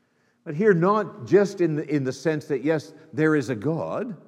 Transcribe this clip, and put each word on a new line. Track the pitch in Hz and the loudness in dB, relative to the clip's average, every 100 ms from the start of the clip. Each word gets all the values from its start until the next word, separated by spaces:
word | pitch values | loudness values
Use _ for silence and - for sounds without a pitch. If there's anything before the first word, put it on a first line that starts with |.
| _ _ _ _ | _ _ _ _
But | 160 147 | -8 2
here, | 220 | 4
not | 170 180 214 180 - 113 | 4 4 2 -2 -8 2
just | 185 202 202 | 4 4 0
in | 170 151 | -2 -2
the, | 139 | -2
in | 147 | -2
the | 131 | -2
sense | 131 160 151 - | -4 -4 -4 -4
that, | 135 | -4
yes, | 143 156 - - - | 0 -2 -4 -20 -10
there | 117 156 151 | 0 2 2
is | 113 | 0
a | |
God | 110 131 160 80 123 233 165 | -4 -4 -4 -4 -6 -8 -12